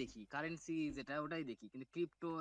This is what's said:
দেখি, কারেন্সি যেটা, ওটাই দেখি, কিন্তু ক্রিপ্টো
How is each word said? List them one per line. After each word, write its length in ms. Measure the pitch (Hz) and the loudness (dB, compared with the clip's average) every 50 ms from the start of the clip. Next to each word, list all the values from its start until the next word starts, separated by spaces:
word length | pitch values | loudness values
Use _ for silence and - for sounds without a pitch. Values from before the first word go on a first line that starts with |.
দেখি, 200 | 131 113 - 113 104 - - | 2 0 -2 -6 -8 -4 -2
কারেন্সি 440 | 143 151 165 170 160 - - 165 160 156 147 135 139 | 0 0 0 -2 -2 -2 0 2 2 2 2 2 0
যেটা, 160 | 131 131 139 151 151 | -2 0 0 0 0
ওটাই 180 | 147 165 165 156 127 | 2 0 0 0 -2
দেখি, 140 | 113 - - 104 | -2 -4 -8 -8
কিন্তু 160 | - 131 131 - - | -6 -6 -8 -4 0
ক্রিপ্টো 360 | 170 175 160 - _ - 170 165 160 | 2 2 2 0 _ 0 0 2 2